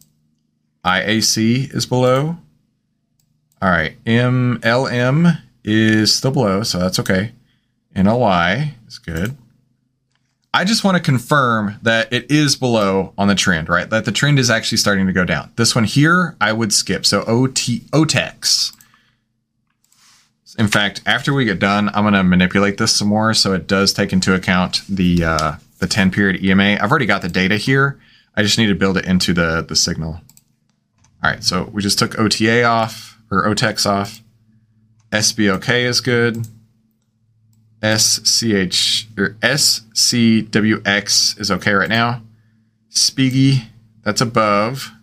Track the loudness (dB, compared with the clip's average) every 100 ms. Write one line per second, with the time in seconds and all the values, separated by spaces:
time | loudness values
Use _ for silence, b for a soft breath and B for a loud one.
0 | _ _ _ _ _ _ _ _ 0 0
1 | 0 0 0 0 0 0 -2 -6 -2 0
2 | 2 2 -2 -6 -14 _ _ _ _ _
3 | _ _ _ _ _ -4 0 0 -2 -6
4 | 0 2 2 2 0 0 0 0 0 0
5 | 0 2 2 0 -6 _ -2 2 4 2
6 | 2 0 -2 0 0 0 -2 -2 -2 -2
7 | -2 -2 -2 -10 _ _ _ _ _ 0
8 | 2 2 2 2 2 0 -4 -8 -20 -20
9 | -10 -6 -6 -8 _ _ _ _ _ _
10 | _ _ _ _ _ -2 0 0 2 0
11 | 2 0 2 2 2 0 -2 -4 0 0
12 | 0 -4 0 2 2 0 0 2 2 0
13 | -2 -2 0 2 2 0 0 -2 0 -2
14 | -2 -2 2 2 2 0 -2 -2 0 0
15 | 0 0 0 -2 -6 -2 0 2 0 2
16 | 4 4 0 -2 -2 0 0 -2 -2 -2
17 | 0 0 0 0 0 -2 -4 -6 -2 0
18 | 0 0 -4 -6 -2 -2 -2 -8 b b
19 | b b b _ _ _ _ _ _ _
20 | b b b _ _ -4 0 0 -2 -4
21 | -2 -2 0 0 0 0 0 0 0 0
22 | 2 2 4 4 2 2 0 0 -2 0
23 | 0 0 0 0 0 -2 0 0 0 0
24 | 0 0 2 0 0 0 0 -4 -6 0
25 | 2 2 2 0 -2 -6 _ -8 -4 0
26 | 0 2 0 0 0 2 2 0 0 0
27 | 0 -2 -2 -2 0 0 0 2 0 -2
28 | b b b -2 0 2 2 2 0 0
29 | 0 0 0 0 0 -2 -4 -2 -2 -4
30 | -8 -10 -16 -20 _ _ _ _ _ _
31 | _ _ -4 -2 -4 -4 -6 -4 -2 -2
32 | -2 0 -2 0 0 2 2 0 -2 -8
33 | -20 -20 -4 -2 0 0 -2 -2 -2 -2
34 | -4 -10 _ _ _ _ _ _ _ _
35 | -6 -2 -2 0 0 0 0 0 0 -2
36 | 0 0 0 -2 -10 -14 _ _ _ _
37 | _ _ _ _ _ _ _ -6 -2 0
38 | 0 0 -2 -2 0 0 0 -2 -2 -2
39 | -6 -4 -4 -2 -2 0 0 0 -4 -2
40 | 0 2 4 2 0 0 2 0 0 -2
41 | 0 -2 -2 -4 -4 -2 0 0 0 0
42 | 0 -4 -10 b b b b b _ -2
43 | -2 0 0 4 4 2 -2 -20 _ _
44 | -6 -2 -2 0 2 2 0 -4 -12 -18